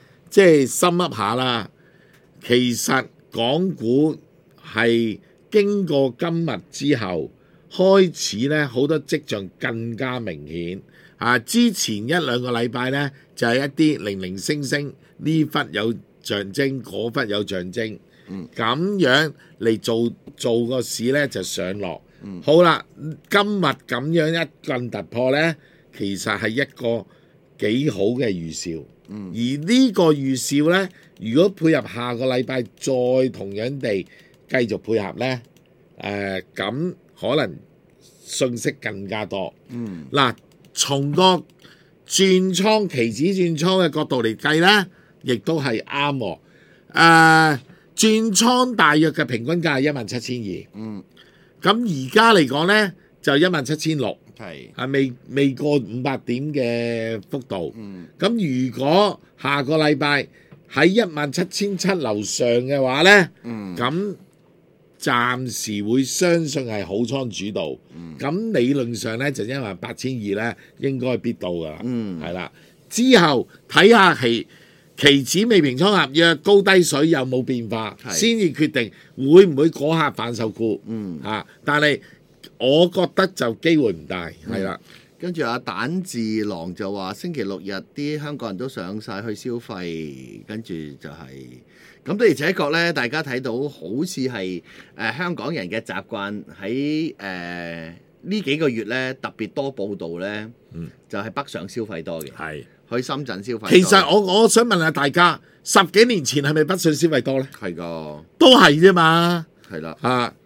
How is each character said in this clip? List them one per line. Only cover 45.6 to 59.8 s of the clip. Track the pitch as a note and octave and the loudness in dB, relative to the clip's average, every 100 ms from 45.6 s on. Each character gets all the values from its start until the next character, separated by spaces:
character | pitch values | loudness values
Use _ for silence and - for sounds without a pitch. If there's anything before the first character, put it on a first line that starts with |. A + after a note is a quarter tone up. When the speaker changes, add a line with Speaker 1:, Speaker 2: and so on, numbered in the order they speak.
| C#3 A2+ | -2 -4
Speaker 1:
啱 | - C#3 C#3+ C#3 | -6 -4 -2 -2
喎。 | G#2 D2+ _ _ _ _ _ | -4 -8 _ _ _ _ _
誒， | - E3 E3 D#3+ D#3+ D#3+ C#3+ - - _ - | 4 8 8 8 8 4 0 -6 -20 _ 0
轉 | A3 A3 A3 F#3 | 4 4 2 2
倉 | A#3 B3 B3+ A3+ | 2 4 2 4
大 | D#3 D3+ | 4 6
約 | D#3 | 2
嘅 | C#3+ C3 | 0 -4
平 | A#2+ A#2 | -4 -2
均 | F3 | -2
價 | D#3+ C3+ | 0 0
係 | |
一 | C#3+ | 0
萬 | C#3+ G#2+ | -2 -6
七 | B2 | -8
千 | A#2 B2 | -6 -8
二。 | G#2 E2+ - G2+ | -6 -10 -12 -14
Speaker 2:
嗯。 | A2 G2+ - _ - _ _ _ | -12 -12 -16 _ -20 _ _ _
Speaker 1:
噉 | E3+ | 0
而 | A3 A#3+ C#3+ C3 | 0 0 -4 0
家 | G#3+ A3+ | 4 6
嚟 | G#3 C3+ | 6 4
講 | C#3 E3+ | 0 2
呢， | G#3+ G3+ - _ _ | 2 2 -4 _ _
就 | - C#3+ | 0 2
一 | F3+ | 2
萬 | E3+ | 0
七 | B2+ D3+ | -2 -4
千 | D#3 D3+ | -2 -2
六。 | A2 - _ - | -4 -6 _ -20
Speaker 2:
係。 | G2+ D2 A#1+ - | -16 -16 -16 -8
Speaker 1:
啊， | B2+ | -2
未， | C#3 C3+ B2 - | 0 0 -4 -8
未 | C3+ C#3 | 0 0
過 | B2 D3 D3 | 0 0 0
五 | G#2+ A#2+ | 0 -6
百 | C3+ C3 - | -4 -6 -4
點 | B2 D3+ | -4 -4
嘅 | C#3+ A#2+ A#2 A#2 A#2 A2+ A2 - | -2 -2 -2 -2 -4 -6 -8 -8
幅 | C#3+ | -10
度。 | A#2+ F#2+ D#2+ A2+ | -8 -6 -8 -10
Speaker 2:
嗯。 | G#2 F#2 E2 - | -14 -16 -16 -4
Speaker 1:
噉 | F#3+ A#3 E3+ B2+ B2+ | -2 0 -2 -2 -2
如 | A#2 | -2
果 | C3+ F3+ G#3 - _ _ | 2 4 4 0 _ _
下 | C3+ C#3+ | -4 -2
個 | C3 | 0
禮 | D#3 | 2